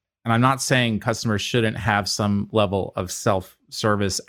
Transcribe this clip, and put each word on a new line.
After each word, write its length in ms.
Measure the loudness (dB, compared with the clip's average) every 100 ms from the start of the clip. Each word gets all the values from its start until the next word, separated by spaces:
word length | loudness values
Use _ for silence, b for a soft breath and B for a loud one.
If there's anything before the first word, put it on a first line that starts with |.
| _ _
and 100 | 0
I'm 80 | 4
not 200 | 4 2
saying 400 | 0 2 2 0
customers 400 | -2 -2 -2 -2
shouldn't 360 | 0 0 0 0
have 300 | 0 0 0
some 400 | -2 0 0 0
level 400 | 0 2 0 -4 -6
of 160 | -8
self-service 1080 | -4 -2 -2 -4 _ _ -2 0 2 0 -2